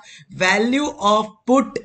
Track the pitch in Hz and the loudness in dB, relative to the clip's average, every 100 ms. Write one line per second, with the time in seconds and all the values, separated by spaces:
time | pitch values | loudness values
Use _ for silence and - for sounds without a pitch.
0 | - - - 135 185 202 233 269 294 - | -10 -20 -20 -4 0 0 0 0 -2 -2
1 | 202 214 214 - - 262 - - | 0 0 0 -8 0 2 0 -6